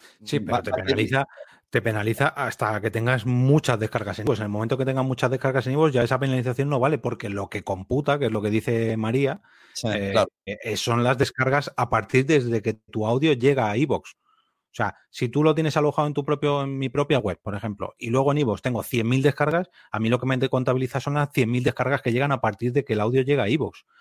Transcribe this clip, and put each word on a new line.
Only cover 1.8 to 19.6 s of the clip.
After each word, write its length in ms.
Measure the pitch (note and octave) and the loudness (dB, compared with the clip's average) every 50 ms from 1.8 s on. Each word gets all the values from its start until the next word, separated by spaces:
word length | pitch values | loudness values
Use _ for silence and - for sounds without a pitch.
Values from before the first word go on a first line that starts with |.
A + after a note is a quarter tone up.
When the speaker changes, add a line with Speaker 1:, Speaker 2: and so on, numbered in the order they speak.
| - | 0
Speaker 1:
penaliza 460 | A#2 G#2+ G#2+ G2+ A2 A#2 - C#3 D#3 | 0 -2 0 0 0 0 2 0 0
hasta 520 | - C#3+ C3+ A2+ - - B2+ G#2+ G#2+ G#2 | 0 -2 -4 -4 -4 -2 -2 -2 -2 -2
que 100 | G#2 A2+ | -2 -2
tengas 360 | A2 A2+ A2+ B2 C3 B2 - | -2 -2 0 0 0 0 0
muchas 520 | B2+ B2 B2 B2+ C3+ D3 D#3 - - A#2+ G#2 | 0 2 2 4 6 6 4 4 2 0 0
descargas 400 | A2 G#2 - A#2 G#2+ G2+ F2+ - | 0 -2 -2 -2 -4 -4 -6 -4
en 60 | G#2+ | 0
iVoox. 140 | C#3+ A#2+ G2+ | 0 0 0
En 60 | G#2+ | 0
el 40 | G#2 | -4
momento 300 | G#2 G#2 A2+ A#2 C3+ B2 | -4 -2 -2 -2 -2 -2
que 80 | C3 | -2
tengas 180 | C3+ C3 C3 C3 | -2 0 0 0
muchas 260 | C3 B2+ - - A#2+ | -2 0 0 0 0
descargas 360 | C3 B2+ - C3+ C3 C3+ B2 | 0 0 -2 0 0 0 0
en 80 | B2+ C3+ | 0 2
iVoox, 180 | D3+ D#3+ D#3 B2+ | 2 2 4 4
ya 100 | B2 A#2+ | 4 2
esa 160 | A#2+ C3 B2 | 2 2 0
penalización 520 | C#3 C3+ C3 B2+ A#2+ B2+ A#2+ - C#3 C#3+ | 0 0 0 0 0 -2 -2 -2 -2 0
no 100 | D3 B2 | 0 2
vale, 160 | B2 D3 D#3+ | 2 2 2
porque 320 | B2+ - B2 G#2+ - - G#2 | 0 -2 -4 -6 -4 -6 -6
lo 220 | G2+ G2+ G2 - | -6 -6 -6 -6
que 140 | - G#2 - | -8 -8 -6
computa, 540 | - G2 F#2 F#2+ - B2 C#3 D3 D3 C#3+ D3 | -6 -6 -6 -4 -2 -2 -2 0 0 0 0
que 60 | C3+ | 0
es 60 | A2+ A2 | 0 0
lo 80 | G#2+ | 0
que 80 | G2+ G#2+ | -2 0
dice 480 | G#2 A2 - B2+ A#2 A2+ A2+ A2 A2 | 0 0 0 0 -2 0 0 -2 -2
María, 460 | A2 A2 A2+ A#2 C3+ C#3 C3 D3+ - _ _ _ _ - - - | -2 -2 0 0 0 0 0 -2 -4 _ _ _ _ -20 -18 -12
Speaker 2:
Sí, 120 | - - | -6 -4
Speaker 1:
eh, 240 | A2+ G#2+ G#2 G2 G2 | -4 -2 -2 -2 0
Speaker 2:
claro. 180 | G2 G#2 G2 - _ _ - | 2 2 0 0 _ _ -12
Speaker 1:
eh, 320 | G2 G#2 - - A2+ G#2+ | -12 -10 -8 -6 -6 -4
son 280 | F#2+ - B2 A#2 A#2+ A#2+ | -4 0 0 2 2 4
las 120 | B2 C3 A#2+ | 2 2 2
descargas 540 | C3+ - - - C3 C3 C3+ D3 C3+ - - | 0 -2 0 -2 0 2 2 0 0 -2 -4
a 120 | - B2 A2 | -4 -2 0
partir 380 | B2 A2 G2+ - - B2+ C3 | 0 0 0 2 2 2 4
desde 360 | C#3 D#3+ C#3+ A#2+ A#2+ A#2 A2 G2+ | 4 4 4 4 2 0 0 0
que 100 | A2 G#2+ | -2 -4
tu 320 | - _ _ - A2+ G#2+ | -4 _ _ -6 -2 0
audio 260 | A2 A#2+ C3+ D3+ D#3+ C#3+ | 0 2 2 2 2 2
llega 360 | A#2+ A#2 C#3 C#3+ C3 A2+ G#2+ | 4 4 2 2 2 2 0
a 60 | G#2 | 0
iVoox. 380 | A#2 D#3 C#3 G#2+ F2 - - - | 0 0 0 0 -2 -4 -8 -20
O 600 | _ _ _ _ _ _ _ _ _ _ _ - - | _ _ _ _ _ _ _ _ _ _ _ -6 -4
sea, 180 | A2 G2 - _ _ _ | -4 -4 -4 _ _ _
si 200 | - - C3 A#2 | -8 -6 -4 -2
tú 160 | A#2 C#3+ D3+ | 0 2 4
lo 100 | D#3+ D3+ | 4 4
tienes 220 | D#3 D#3+ D3+ - | 2 0 0 2
alojado 320 | D#3 D3 D3+ - - D3 D3+ | 2 2 2 2 0 0 0
en 60 | C#3+ | 0
tu 100 | D3 C#3 | -4 -2
propio, 380 | D3+ D3 C#3 D3+ D3 C#3+ C#3+ C#3 | -2 -2 0 0 0 0 0 -2
en 160 | C#3 C3+ C3+ | -4 -4 -4
mi 100 | C3+ B2+ | -4 -4
propia 320 | B2 C#3+ C#3+ - D3+ B2+ | -2 -2 0 2 2 0
web, 180 | G#2+ G2+ E2+ - | 0 -2 -4 -6
por 140 | - G2+ G2 | -8 -10 -8
ejemplo, 400 | G2+ - G#2+ G2+ - - - - | -6 -6 -8 -6 -6 -8 -10 -10
y 140 | - B2 A#2 | -10 -6 -2
luego 220 | A#2 C3 C3+ C#3+ C#3+ | 0 2 2 2 2
en 60 | D3 | 2
iVoox 220 | D3 A2+ G2+ - | 2 0 -2 -2
tengo 220 | - B2+ B2 G#2 - | -2 -4 -4 -4 -4
cien 260 | - - A#2+ A2 A#2 | -4 -2 -2 0 0
mil 140 | B2+ C3+ C3+ | 2 2 2
descargas, 480 | D3 - - D3 D3+ D#3+ E3+ | 2 2 2 0 0 0 -2